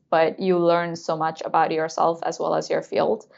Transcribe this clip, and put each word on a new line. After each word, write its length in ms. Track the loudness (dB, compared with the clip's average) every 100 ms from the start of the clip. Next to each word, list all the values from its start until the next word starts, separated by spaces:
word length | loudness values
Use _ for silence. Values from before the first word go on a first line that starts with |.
| 0
but 320 | 2 2 0
you 160 | 0 2
learn 400 | 4 2 0 -6
so 180 | -4 -2
much 240 | -4 -4
about 260 | -2 0 2
yourself 480 | 0 -4 0 0 0
as 180 | -4 -4
well 140 | -2
as 160 | -2 -2
your 100 | -4
field, 460 | -2 -2 0 -2 -6